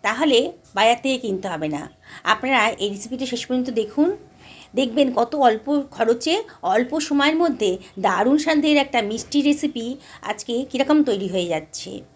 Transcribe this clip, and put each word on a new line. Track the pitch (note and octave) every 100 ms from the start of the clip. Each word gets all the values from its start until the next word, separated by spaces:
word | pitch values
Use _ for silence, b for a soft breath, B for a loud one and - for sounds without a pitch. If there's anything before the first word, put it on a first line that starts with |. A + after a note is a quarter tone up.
তাহলে | - A#3 D#4 A#3+ E4+ - _ G3
বাজার | A3+ A#3+
থেকে | C4+ B3+
কিনতে | A#3+ F#3+ F#3+
হবে | D#3+ D#3
না। | D3 - _ B B -
আপনারা | - C4 C4 A3 -
এই | G3+
রেসিপিটা | G3+ A3 B3+ C4
শেষ | A#3+ -
পর্যন্ত | B3+ B3+ A3+
দেখুন, | G#3+ - E4 G#4 - B B B B -
দেখবেন | C4 A3+ C4+ B3
কত | A#3 D4+ B3
অল্প | A3 C4+ D4 C#4
খরচে | - A3+ A#3+ D#4 F#4 A4 B F3
অল্প | G#3 B3 D#4 D4+
সময়ের | C#4+ C#4+ D#4+
মধ্যে | E4+ B3 G#3 F#3 B - G3
দারুণ | F#3 A3+ D4
স্বাদের | D#4 D4+ D4+ D4
একটা | C#4 A#3+ G#3
মিষ্টি | A3+ - D4 C#4
রেসিপি | D4 D4 A#3 A3+ C4+ B B -
আজকে | - - A#3+ -
কীরকম | B3+ C#4 D4+ D4
তৈরি | G3+ F#3+
হয়ে | F#3 F3
যাচ্ছে। | D#3+ D#3 - - G3 -